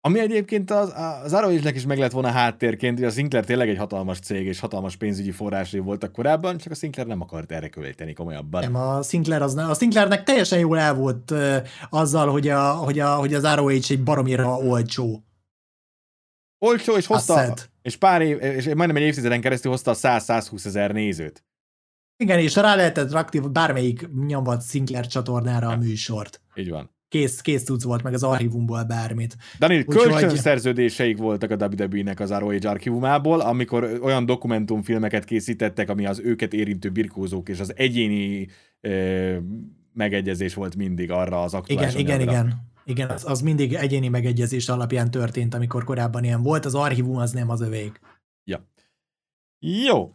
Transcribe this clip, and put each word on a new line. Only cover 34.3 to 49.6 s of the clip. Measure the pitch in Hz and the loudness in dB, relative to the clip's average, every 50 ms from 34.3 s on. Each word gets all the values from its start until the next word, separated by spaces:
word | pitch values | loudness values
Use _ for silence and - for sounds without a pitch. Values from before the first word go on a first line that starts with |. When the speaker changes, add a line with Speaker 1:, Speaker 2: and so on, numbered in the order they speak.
| 127 123 - 120 117 110 107 101 113 107 101 - 117 110 107 107 107 107 95 | 0 0 0 -2 -2 -2 0 0 -2 -2 0 0 0 0 0 0 0 -2 -2
Speaker 1:
készítettek, | - 113 110 95 - 117 - 113 107 92 - 104 95 | 0 -2 -2 -2 -2 -4 -2 -2 -4 -2 -2 -2 -2
ami | 101 101 101 | -2 -2 -2
az | 98 98 101 | -2 -2 -2
őket | 101 117 117 113 113 104 - | 0 -2 -2 0 -2 -4 -2
érintő | 107 107 101 101 92 95 101 | -2 -2 -2 -4 -4 -4 -6
birkózók | 92 107 110 101 - - 95 95 95 95 87 - | -2 -2 -2 -2 -4 -8 -6 -6 -6 -6 -6 -8
és | 98 87 | -8 -8
az | 98 95 - | -6 -8 -2
egyéni, | - 131 131 120 120 117 107 104 104 101 98 101 98 95 92 - _ _ _ _ _ | 0 0 0 2 2 0 0 0 0 0 -2 -4 -4 -6 -10 -12 _ _ _ _ _
ö, | _ 110 98 95 95 92 95 92 92 92 92 90 87 90 104 113 113 - - _ _ _ _ | _ -4 -2 0 0 0 0 0 0 -2 -2 -4 -4 -8 -10 -10 -12 -16 -20 _ _ _ _
megegyezés | 117 107 104 98 101 95 95 95 87 95 92 87 | -2 -2 0 0 0 -2 -2 -2 -2 -2 -4 -4
volt | 101 98 92 87 | -6 -8 -8 -6
mindig | 98 101 95 90 87 90 82 | -6 -4 -4 -4 -4 -4 -2
arra | 87 90 92 90 90 87 87 | -2 -2 -2 0 -2 -2 -4
az | 87 87 | -2 -4
aktuális | 98 90 - 143 131 143 135 123 | -6 -4 -4 -2 0 0 0 0
Speaker 2:
Igen, | 135 143 | 0 0
igen, | 139 139 135 131 120 | 0 2 0 2 2
Speaker 1:
anyagra. | 120 | 2
Speaker 2:
igen. | 120 120 120 120 - - - _ _ _ | 2 2 0 -2 -4 -8 -14 _ _ _
Igen, | - 127 120 135 127 | -8 -4 -4 -4 -4
az, | 123 - 120 | -6 -8 -4
az | 123 139 127 | -4 -4 -2
mindig | 135 160 156 147 143 127 120 | 0 0 0 2 0 0 0
egyéni | - 143 139 135 139 131 123 | -2 0 0 0 0 0 0
megegyezés | 120 123 120 123 123 120 120 117 131 127 117 - | 0 0 0 0 0 0 0 0 -2 -4 -2 -2
alapján | 127 123 123 120 123 123 117 120 | -2 -2 -2 -2 0 0 0 0
történt, | 117 127 120 110 - 127 120 117 120 | 0 -2 -4 -2 -2 -2 -2 -2 -2
amikor | 120 120 120 120 123 120 | -2 -4 -2 -2 -4 -4
korábban | 123 135 123 120 117 113 123 123 | -4 -4 -2 -2 -2 -2 -2 -2
ilyen | 120 120 117 120 | 0 0 0 2
volt. | 135 156 156 - | 2 2 0 0
Az | 147 131 | -2 0
archívum | 143 143 147 135 120 123 127 127 | 0 0 0 0 0 0 -2 -2
az | 127 120 120 123 | -2 -2 -2 -2
nem | 127 120 117 | -2 -4 -2
az | 120 120 | -2 -2
övék. | 120 110 110 110 104 104 104 - _ _ _ _ _ _ _ _ _ | -4 -4 -4 -6 -8 -10 -12 -16 _ _ _ _ _ _ _ _ _
Speaker 1:
Ja. | - 92 82 - _ _ _ _ _ _ _ _ _ _ _ _ _ _ _ _ _ _ _ | -10 -10 -10 -10 _ _ _ _ _ _ _ _ _ _ _ _ _ _ _ _ _ _ _